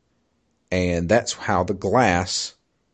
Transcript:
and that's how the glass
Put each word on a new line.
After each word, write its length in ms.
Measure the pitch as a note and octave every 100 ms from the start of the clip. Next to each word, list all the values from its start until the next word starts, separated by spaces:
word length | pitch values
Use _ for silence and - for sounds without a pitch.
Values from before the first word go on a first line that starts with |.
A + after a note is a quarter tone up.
| _ _ _ _ _ _ _
and 380 | F#2 F2+ E2+ E2+
that's 240 | A2+ -
how 320 | - - F#2+
the 100 | F2+
glass 800 | F#2+ G2 A#2 A2+ F2 F#2 - - - _ _ _